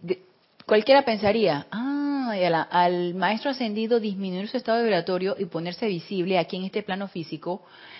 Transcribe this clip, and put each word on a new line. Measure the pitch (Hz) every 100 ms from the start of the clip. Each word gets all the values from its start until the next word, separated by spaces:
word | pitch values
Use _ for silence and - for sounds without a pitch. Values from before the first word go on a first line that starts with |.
di-, | 175 - _ _ _ - -
cualquiera | 214 220 277
pensaría, | 269 214 202 226 196 143 -
"Ah, | 208 262 285 285 285 254 202
y |
a | 180
la, | 165
al | 156 175 175 180 175 180
maestro | 190 220 285
ascendido | 262 226 208 220 233
disminuir | 214 190 190 180 208
su | 254
estado | 226 233
vibratorio | 233 180 170 180 185 -
y | 190
ponerse | 160 170 180 226
visible | 175 - 196 175 185
aquí | 165 185
en |
este | 190 214
plano | 208 190 196
físico, | 180 151 156 170 190 - - -